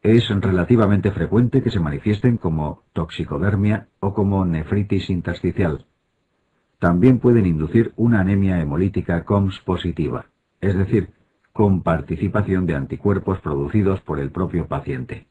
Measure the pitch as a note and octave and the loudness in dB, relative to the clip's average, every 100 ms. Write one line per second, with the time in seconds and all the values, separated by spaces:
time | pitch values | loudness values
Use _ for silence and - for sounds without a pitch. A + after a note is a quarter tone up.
0 | A2 A#2 - G2+ F#2+ F#2 E2+ A#2+ G#2 G2+ | 6 4 4 0 0 0 2 4 4 2
1 | G2+ - D#2 G2+ B2 C3+ B2 G#2+ D#2+ C#2+ | 0 -2 0 2 2 2 0 -2 -2 -2
2 | G#2+ G#2 B2+ A#2 F2+ D#2+ D2+ D2 _ - | -2 0 0 0 -2 -2 -4 -8 _ -8
3 | D#2+ - E2 D2 G2 G2 G#2 A2+ - _ | -8 -8 -8 -2 0 2 0 0 -4 _
4 | G2 F#2+ G2+ G2 F2+ E2 D#2 G2+ G2 G2 | -4 -2 0 0 0 -2 -2 -2 0 -2
5 | - F2+ E2 E2 F2+ - E2+ D2 - _ | -2 -4 -4 -4 -4 -2 -2 -4 -10 _
6 | _ _ _ _ _ _ _ _ F2 F2 | _ _ _ _ _ _ _ _ 0 4
7 | A#2+ B2 B2 A#2 F#2+ D#2+ D#2 A2+ A#2 - | 6 6 4 4 4 0 2 2 2 0
8 | A#2 A2 F#2 G2 G2 F2+ D2 D2 F#2+ G2 | 2 4 4 2 2 0 -2 0 0 -2
9 | E2+ E2+ - G2+ G2 F#2 - F2+ F2+ E2 | -2 -4 0 0 0 -4 -6 -4 -4 -4
10 | D2 B1+ - _ _ _ F#2+ F#2+ F#2+ B2+ | -4 -6 -12 _ _ _ -2 0 0 0
11 | - _ _ _ _ - G#2 F#2 E2+ D#2+ | -2 _ _ _ _ 0 2 2 0 -2
12 | C#2 E2 - G#2+ G2+ F#2 F2+ D2 C2+ - | -4 -4 -2 -2 -2 -2 -2 -4 -6 -4
13 | G2+ F#2+ F#2+ F#2+ - C#2+ C#2+ G#2+ G2 F#2+ | -2 -2 -2 -6 -4 -4 -2 0 0 -2
14 | - D2+ C#2 E2+ F2+ F2 C#2 - C#3 F#2+ | -4 -6 -6 -4 -4 -4 -4 -6 -6 -10
15 | B2 A2 _ | -10 -14 _